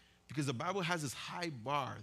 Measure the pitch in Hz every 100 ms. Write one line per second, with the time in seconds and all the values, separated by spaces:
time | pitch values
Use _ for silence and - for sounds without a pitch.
0 | - - - 156 139 123 170 196 165 175
1 | 139 - - 180 170 131 113 143 120 107